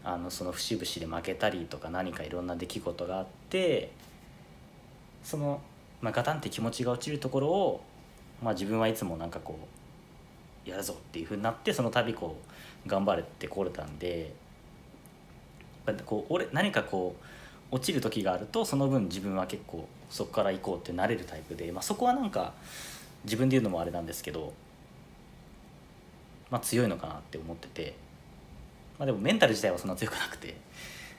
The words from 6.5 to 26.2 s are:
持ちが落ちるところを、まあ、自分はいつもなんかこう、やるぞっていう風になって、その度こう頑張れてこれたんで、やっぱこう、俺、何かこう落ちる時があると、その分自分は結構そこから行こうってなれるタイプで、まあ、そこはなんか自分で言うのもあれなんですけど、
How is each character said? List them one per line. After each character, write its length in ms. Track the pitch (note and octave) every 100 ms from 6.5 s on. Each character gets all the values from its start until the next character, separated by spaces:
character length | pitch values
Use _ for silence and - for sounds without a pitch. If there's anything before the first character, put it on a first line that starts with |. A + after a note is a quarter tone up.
| -
持 80 | A2+
ち 120 | -
が 80 | B2
落 100 | A#2+
ち 80 | -
る 100 | D3
と 100 | C3
こ 100 | C#3
ろ 80 | C#3+
を、 360 | F#3+ F3+ - - - - - - -
ま 100 | A2+
あ、 20 |
自 120 | F#2+ G2
分 140 | A2
は 80 | A2+
い 40 |
つ 120 | A2 F#2
も 100 | E2
な 100 | E2
ん 40 |
か 100 | -
こ 180 | - - - - - - - - - - - - -
う、 40 |
や 80 | F#2
る 60 |
ぞ 100 | F#2+ F2+
っ 40 | -
て 80 | -
い 40 |
う 20 | E2
風 120 | G#2
に 60 |
な 80 | A2
っ 40 | -
て、 180 | -
そ 100 | -
の 60 | A#2
度 240 | B2 A#2
こ 240 | A2+ - - - - - - -
う 40 |
頑 160 | G2 G2+
張 100 | E2+
れ 80 |
て 240 | - - -
こ 160 | G2
れ 60 | F2+
た 160 | E2 D2+
ん 120 | D2
で、 340 | F2 E2+ D2+ - - - - - - - - - - - - - - - -
や 80 |
っ 20 | G#2
ぱ 80 |
こ 220 | - G#2+ -
う、 40 |
俺、 140 | F3 -
何 200 | D3 G3+
か 120 | A#2
こ 320 | - F#2+ F2+ - - - - - -
う 40 | C3
落 80 |
ち 100 | -
る 80 | D3+
時 220 | A2+ A2
が 100 | F#2+
あ 40 | F2+
る 80 | -
と、 200 | - A3
そ 100 | C#3
の 120 | C#3
分 180 | C3+ F#2
自 160 | F#2+
分 140 | G2 F#2+
は 120 | F#2
結 160 | - -
構 220 | E2 D#2 - -
そ 160 | - -
こ 80 |
か 100 | -
ら 80 | G2
行 100 | F#2+
こ 120 | G#2
う 40 | F2
っ 40 |
て 120 | -
な 140 | F2+ G#2
れ 80 | A2+
る 100 | F2
タ 120 | D#2
イ 40 |
プ 140 | D2 -
で、 160 | E2+
ま 80 | F#2
あ、 20 |
そ 140 | - G3+
こ 100 | B3
は 80 |
な 80 | C4
ん 80 | A3
か 240 | G3+ F3 - - - - - - -
自 140 | G#2+ A2+
分 120 | C3
で 60 | C3
言 60 |
う 20 |
の 60 | A2
も 120 | E2+
あ 40 | E2+
れ 60 |
な 80 | E2+
ん 60 | E2
で 80 |
す 100 | E2
け 80 | -
ど、 220 | D#2 D2+ - - - - - - - - - - - - - - - - -